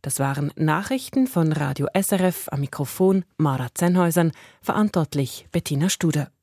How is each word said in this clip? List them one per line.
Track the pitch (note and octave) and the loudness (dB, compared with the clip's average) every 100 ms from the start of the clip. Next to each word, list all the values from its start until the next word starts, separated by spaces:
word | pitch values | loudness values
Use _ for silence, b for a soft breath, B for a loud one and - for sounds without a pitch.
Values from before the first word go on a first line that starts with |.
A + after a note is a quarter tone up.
Das | - - | -6 -2
waren | C#3 C#3 C#3+ - | -2 -2 -4 -2
Nachrichten | D#3 D#3 G3+ C4 - C4+ B3+ | 0 0 0 -4 -2 -2 0
von | F3+ D#3+ | 2 2
Radio | D3+ C#3+ C#3 C#3 | 2 -2 -2 -2
S | F#3+ G3 | 0 0
R | G3 F#3 | 2 0
F, | F3 - | -2 -6
am | C#3 | -6
Mikrofon | C#3 - C#3 - F#3 F#3+ F3 _ | -6 -4 -6 2 2 2 -2 _
Mara | D#3 C3 B2 | 0 0 -6
Zennhäusern, | - F3 F3+ F3 E3+ E3 B B B | 0 2 4 4 4 2 B B B
verantwortlich | - - G#3+ F#3 D3+ C#3+ C3 - - | -4 0 2 2 0 -2 -4 -6 -6
Bettina | F3 - C#3 F3+ | -4 -2 0 0
Studer. | - E3 D3 C#3+ _ | 0 0 0 -4 _